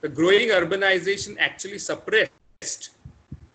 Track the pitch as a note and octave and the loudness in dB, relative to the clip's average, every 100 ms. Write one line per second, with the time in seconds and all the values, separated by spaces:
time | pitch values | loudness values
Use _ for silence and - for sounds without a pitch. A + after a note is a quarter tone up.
0 | D3+ C3+ E3+ G3+ A#3 G3 E3+ G3 G3 F#3 | -8 0 4 4 4 2 2 0 2 2
1 | F3 G3+ - - D3 - F#3+ G3+ - D#3 | 0 -4 -4 -4 -4 -4 -12 -10 -8 -8
2 | - G#4 - _ _ _ - - - _ | 0 0 0 _ _ _ -14 -12 -14 _
3 | - - - - - | -20 -20 -20 -20 -20